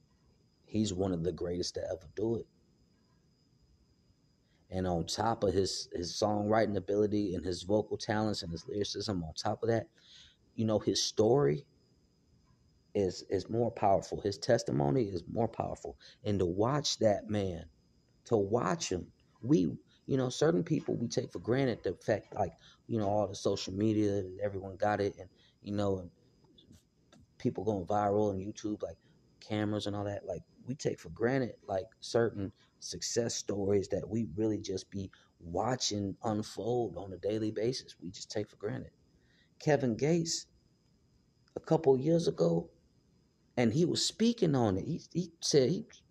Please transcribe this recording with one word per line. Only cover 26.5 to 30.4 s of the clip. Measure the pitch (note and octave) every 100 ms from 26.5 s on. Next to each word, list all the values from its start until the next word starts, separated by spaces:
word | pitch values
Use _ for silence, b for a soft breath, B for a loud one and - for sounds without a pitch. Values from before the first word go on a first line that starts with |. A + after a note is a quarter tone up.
| _ - - _ _ _ - - -
people | B2 -
going | G2 G2+ E2+
viral | G#2 G#2 G#2 G#2
on | F#2+
YouTube, | G2+ - G#2+ G#2
like, | F#2 E2+ b b _ _
cameras | - G#2+ G#2 G#2 G#2
and |
all | G#2
that, | G2+ G2+ -
like, | E2+